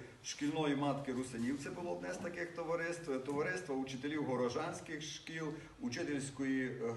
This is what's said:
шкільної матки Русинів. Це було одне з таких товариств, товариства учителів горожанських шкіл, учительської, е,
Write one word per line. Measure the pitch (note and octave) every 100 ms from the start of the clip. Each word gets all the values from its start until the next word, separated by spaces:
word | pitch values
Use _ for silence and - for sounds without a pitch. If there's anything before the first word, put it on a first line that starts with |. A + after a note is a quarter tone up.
| - -
шкільної | - - D3 D#3+ D3 C3+
матки | C#3+ C3+ -
Русинів. | B2 B2 A#2 A#2+ C#3+
Це | F#3+
було | F3 F3
одне | F3 F3
з | F3
таких | F3 F3 E3+ -
товариств, | D#3+ E3 E3+ E3 D3 C3
товариства | C#3+ C#3+ D3+ - - C3+
учителів | C3 B2+ D3 D3+ B2+
горожанських | B2 A#2+ - D#3+ F3 - D3+
шкіл, | D#3 - - D#3+ D#3 - - -
учительської, | A#2+ D#3 D3 C#3 - - C3+ C3+ B2+
е, | B2+ A#2